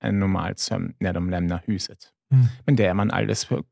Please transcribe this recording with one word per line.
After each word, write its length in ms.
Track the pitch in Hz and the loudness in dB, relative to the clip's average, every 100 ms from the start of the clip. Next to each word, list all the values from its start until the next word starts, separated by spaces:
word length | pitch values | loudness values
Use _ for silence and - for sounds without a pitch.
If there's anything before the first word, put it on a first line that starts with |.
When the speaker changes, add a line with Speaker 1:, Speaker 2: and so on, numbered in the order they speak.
Speaker 1:
en 160 | - 101 | -2 0
normal 340 | 98 92 87 95 | 0 0 -2 -6
sömn 380 | - 98 87 - | -6 -4 -6 -4
när 140 | 95 | -4
de 160 | 87 90 | -2 -2
lämnar 320 | 87 87 85 - | -2 -2 -2 -4
huset. 320 | 95 - - - _ _ | -4 -6 -14 -20 _ _
Speaker 2:
Mm. 140 | 135 120 - - | 4 4 2 0
Speaker 1:
Men 100 | 131 | 2
det 100 | 98 | 2
är 80 | |
man 180 | 98 104 | 2 0
alldeles 340 | 92 104 104 - | 0 0 -2 -4
för 180 | - - | -6 -6